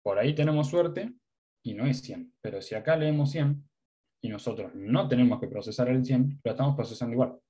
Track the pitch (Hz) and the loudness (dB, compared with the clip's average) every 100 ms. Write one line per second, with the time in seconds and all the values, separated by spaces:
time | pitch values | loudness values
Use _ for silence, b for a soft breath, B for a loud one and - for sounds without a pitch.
0 | 104 98 123 151 151 151 143 170 170 180 | 0 2 2 2 2 2 2 2 2 -2
1 | 220 - _ _ _ _ 113 101 135 127 | -8 -10 _ _ _ _ -10 -2 0 0
2 | - - 127 _ 107 98 - 107 147 160 | -4 -12 -14 _ -10 -8 -8 -4 0 2
3 | 151 151 139 160 143 147 - _ _ _ | 2 2 2 2 0 0 -6 _ _ _
4 | _ _ 113 107 123 107 92 98 101 147 | _ _ -10 -6 -6 -6 -10 -10 0 2
5 | 147 123 123 127 101 104 107 107 123 131 | 4 2 0 -2 -4 -6 -6 -2 2 2
6 | 123 127 139 - 113 117 139 139 110 110 | 2 2 2 0 -4 0 0 0 -4 -4
7 | 120 120 127 - | -2 0 0 -2